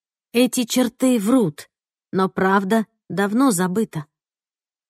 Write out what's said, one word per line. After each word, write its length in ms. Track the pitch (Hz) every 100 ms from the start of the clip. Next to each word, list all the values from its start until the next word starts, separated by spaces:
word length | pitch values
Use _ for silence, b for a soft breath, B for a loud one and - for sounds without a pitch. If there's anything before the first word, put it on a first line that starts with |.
| _ _ _
Эти 320 | 233 247 -
черты 540 | 233 254 254 - 262 240
врут, 500 | 196 262 175 - - _ _ _ _
но 160 | 180 190
правда 580 | - 190 196 190 226 208 _ -
давно 420 | 180 202 226 269
забыта. 560 | 175 180 196 214 156 - _ _ _ _ _ _ _